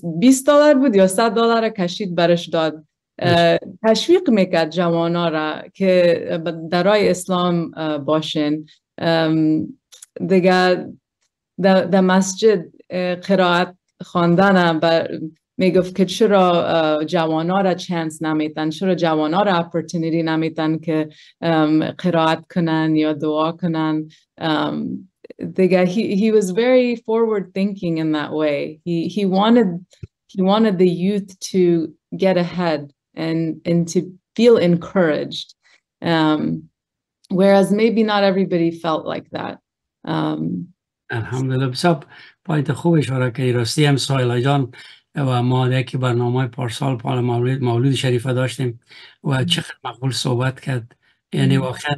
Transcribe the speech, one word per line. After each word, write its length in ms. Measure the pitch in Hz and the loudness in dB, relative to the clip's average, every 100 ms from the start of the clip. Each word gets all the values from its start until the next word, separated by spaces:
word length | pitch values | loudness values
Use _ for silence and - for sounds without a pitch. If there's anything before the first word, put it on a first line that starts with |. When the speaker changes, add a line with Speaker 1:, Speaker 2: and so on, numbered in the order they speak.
| 170 160 | -8 2
Speaker 1:
بیست 280 | 247 262 294 | 4 4 4
دلار 260 | 294 302 | 6 6
بود 220 | 294 269 196 | 6 4 4
یا 120 | 190 | 4
صد 240 | 190 226 | 2 0
دلار 380 | 214 233 226 220 | 2 2 2 0
کشید 460 | 220 175 180 196 170 | -2 -6 -4 -6 0
برش 340 | 226 - 170 | 2 2 0
داد. 340 | 165 160 156 _ _ _ - | -2 -2 -6 _ _ _ -6
اه، 160 | 175 170 | 0 4
Speaker 2:
بله. 240 | 170 170 - 185 | 4 2 -4 -2
Speaker 1:
تشویق 460 | 220 226 - 359 349 | 2 2 4 2 4
می‌کرد 420 | 214 185 170 160 | 2 2 0 -2
جوانا 580 | 160 170 170 170 175 170 | 0 0 0 0 0 -2
را 320 | 156 156 151 - | -2 -4 -8 -12
که 680 | - 190 180 175 - - 175 165 165 160 | -2 2 4 4 2 -2 -6 -6 -8 -4
درای 380 | 175 185 214 185 | 0 2 2 2
اسلام، 640 | 175 - 180 180 170 160 160 | 0 -2 -2 0 -2 -4 -6
اه، 220 | 156 147 | -6 -4
باشین. 680 | 135 156 156 160 147 156 156 _ _ - | -2 -2 -2 -4 -2 -4 -8 _ _ -6
ام، 680 | 170 165 160 160 156 156 - - _ - - - 175 | 0 0 2 2 2 0 -4 -12 _ -20 -20 -10 0
دیگه 580 | 190 185 185 180 180 - - _ _ _ _ _ - | 2 4 4 2 0 -4 -18 _ _ _ _ _ 0
در، 220 | 190 190 | 4 4
در 180 | 170 190 | 4 2
مسجد، 640 | 185 190 190 - 220 196 160 _ - | 4 2 0 2 2 2 -2 _ -10
اه، 260 | 180 180 180 | -6 -4 -6
قرائت 600 | 185 185 180 175 180 - _ _ | 0 2 4 2 0 -6 _ _
خواندن 800 | 180 180 170 170 196 185 175 160 | -6 0 2 4 6 6 4 2
بر، 400 | 165 165 - - 160 _ _ - | 2 0 -2 -8 -12 _ _ -2
میگفت 380 | 185 180 180 185 | 2 2 0 -2
که 100 | 185 | -2
چرا، 600 | - 214 202 180 170 - | 2 2 4 4 2 2
اه، 400 | 165 156 151 156 | 0 0 0 -2
جوانا 560 | 175 160 156 170 190 | -2 0 -2 0 0
را 120 | 190 | 0
چانس 480 | 180 - 170 160 156 | -2 -4 -6 -6 -6
نمیتن، 480 | 156 156 151 156 156 | -4 -2 -4 -4 -6
چرا 260 | 156 190 170 | -2 -2 0
جوانا 460 | 170 156 151 180 | 0 0 0 0
را 120 | 202 | 2
اپورتونیتی 720 | 175 170 170 160 175 160 165 | 0 -2 -6 -6 -6 -2 -2
نمیتن 540 | 160 160 160 160 156 160 | -2 -2 -4 -4 -4 -4
که، 320 | 160 156 151 - - - | -2 -4 -4 -10 -20 -6
ام، 500 | 165 160 151 156 - | -2 2 2 2 0
قرائت 540 | - 180 165 160 160 - | -4 -2 2 2 0 -4
کنن 440 | 185 160 160 160 156 | -4 -2 0 0 0
یا 180 | 151 | 0
دعا 380 | 147 156 151 160 | -2 -2 0 -2
کنن. 560 | 170 175 160 156 156 156 _ _ - | -2 -4 -2 -2 -4 -6 _ _ -8
ام، 720 | 160 151 151 151 - 196 190 _ - - 170 180 | -4 -2 -2 -4 -6 -10 -14 _ -20 -12 -8 0
دیگه 300 | 185 180 180 | 2 2 2
he, 340 | 202 202 196 | 0 -2 0
he 120 | 220 214 | 2 2
was 120 | 185 | 2
very 440 | 185 247 254 247 233 | 0 2 4 2 -2
forward 500 | - 226 226 208 180 190 | -2 -2 0 -2 -4 -4
thinking 400 | 202 196 170 160 | -4 -2 -4 -2
in 140 | 160 | -2
that 200 | 151 147 151 | -2 -4 -2
way. 380 | 151 143 151 156 175 | -2 -2 -6 -10 -6
He, 220 | 170 170 208 | -4 -2 -2
he 100 | 196 | 0
wanted, 440 | 190 214 240 196 175 - _ - _ _ | 2 4 4 2 -2 -12 _ -20 _ _
he 140 | 190 | -2
wanted 360 | 185 214 220 180 | 2 4 2 4
the 140 | 185 175 190 | 2 2 -2
youth 240 | 208 202 - - | -2 -6 -14 -4
to 100 | 190 175 170 160 - - 170 | 2 2 2 -2 -12 -14 -2
get 140 | 190 180 | 0 0
ahead 440 | 170 170 170 147 143 _ _ - 165 | -2 -2 -2 -4 -8 _ _ -10 -4
and, 140 | 165 160 - 175 | -4 -4 -6 -2
and 100 | 170 170 | -2 0
to 60 | 185 151 - _ - | -4 -4 -16 _ 2
feel 220 | 240 214 | 6 6
encouraged. 920 | 175 170 - 196 165 143 139 - - - _ _ _ _ | 4 0 0 0 0 0 -4 -10 -16 -20 _ _ _ _
Um, 400 | 170 160 156 151 156 160 160 _ _ _ _ _ - 185 | -2 0 2 0 -2 -6 -10 _ _ _ _ _ -6 2
whereas 280 | 196 196 180 208 | 4 4 4 2
maybe 220 | 226 208 | 2 2
not 180 | 214 208 196 | 0 2 2
everybody 400 | 190 175 175 165 | 0 0 0 -2
felt 320 | 165 165 156 - | -2 -4 -4 -4
like 140 | 160 - 170 | -10 -10 -10
that. 180 | - - _ _ _ _ - | -10 -12 _ _ _ _ -6
Um, 680 | 160 156 151 165 180 180 _ _ _ - | -4 -2 -4 -6 -6 -10 _ _ _ -10
Speaker 2:
الحمدلله. 580 | 123 110 127 131 127 135 | -8 -6 -6 -4 -2 -4
بسیار 380 | 127 180 160 - - - _ - | -2 0 0 -4 -20 -20 _ -6
پوینت 260 | 151 139 | -4 -2
خوب 220 | 123 170 | -2 0
اشاره 380 | 160 117 131 127 | 0 0 -2 -2
کردی. 200 | 117 127 | -2 -2
راستی 340 | 120 113 156 147 | 0 -2 0 2
هم 100 | 139 | 2
سایلا 440 | - 135 123 123 | 0 0 0 0
جان 320 | 135 143 117 - - - _ 147 | 0 0 -2 -8 -20 -20 _ -6
و 280 | 135 123 | -2 0
ما 260 | 123 127 123 | 0 0 0
یکی 280 | 131 127 131 | 0 -2 -4
برنامه 500 | 127 120 120 127 127 | -2 0 0 -2 -4
پارسال 500 | - 123 - 135 123 | -4 -8 -4 -4 -4
پال 220 | 135 127 | -4 -2
مولود، 440 | 123 120 123 135 | -2 0 -2 -2
مولود 300 | 123 117 139 | -2 0 0
شریفه 400 | 131 131 123 131 | 0 0 -2 -2
داشتیم 460 | 127 127 - 127 117 _ - - _ | -2 -4 -4 -6 -8 _ -20 -20 _
و 60 | - | -4
Speaker 1:
مم. 160 | 135 175 | -2 -2
Speaker 2:
چقدر 280 | 269 - - | -4 -6 -14
مقبول 280 | 127 - 131 | -14 -8 -6
صحبت 480 | 120 135 123 131 131 | -4 -4 -2 -4 -6
کرد. 360 | - 127 117 _ _ _ _ | -8 -8 -8 _ _ _ _
یعنی 240 | 156 135 135 | -2 0 0
Speaker 1:
مم. 60 | |
Speaker 2:
واقعاً 320 | 127 123 147 | -2 -6 -6